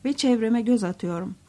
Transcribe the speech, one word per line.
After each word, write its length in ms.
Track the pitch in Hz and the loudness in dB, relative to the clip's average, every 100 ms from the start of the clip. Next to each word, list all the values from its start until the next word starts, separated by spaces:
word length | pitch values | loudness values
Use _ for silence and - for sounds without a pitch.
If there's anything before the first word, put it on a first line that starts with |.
ve 80 | 262 | -4
çevreme 480 | 277 262 240 220 240 | 0 2 2 2 0
göz 240 | 220 240 | 2 2
atıyorum. 500 | 180 180 175 170 185 190 | 0 -4 -6 -6 -8 -12